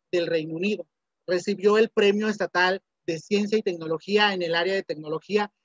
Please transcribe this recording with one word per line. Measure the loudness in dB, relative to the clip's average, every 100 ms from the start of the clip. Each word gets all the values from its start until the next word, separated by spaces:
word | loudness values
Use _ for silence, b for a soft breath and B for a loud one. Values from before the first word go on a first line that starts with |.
| _
del | -2 0
Reino | -2 -2
Unido. | -4 -2 -4 -6 _ _ _ -4
Recibió | -4 -2 0 4 4
el | 4
Premio | 4 2 2 0
Estatal | -2 -2 2 2 0 -6 _ -8
de | -6
Ciencia | -2 -2 2 0
y |
Tecnología | 0 -4 -4 -6 0 2 2
en | 0
el | -2
área | 0 0
de | -2
Tecnología, | -4 -8 -6 -8 -2 -2 -2 -6